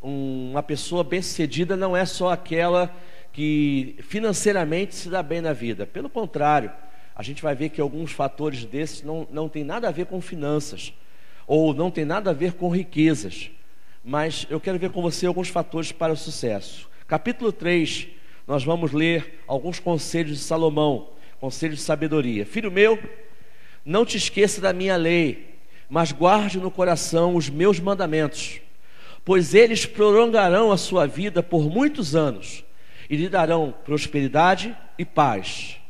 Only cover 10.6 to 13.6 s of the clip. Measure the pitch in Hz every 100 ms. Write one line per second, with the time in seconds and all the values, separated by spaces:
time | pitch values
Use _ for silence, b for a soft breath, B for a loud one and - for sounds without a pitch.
10.6 | 147 92 - - b b b b b 156
11.6 | 160 139 180 170 147 180 196 151 175 175
12.6 | 180 175 185 147 160 151 104 85 - -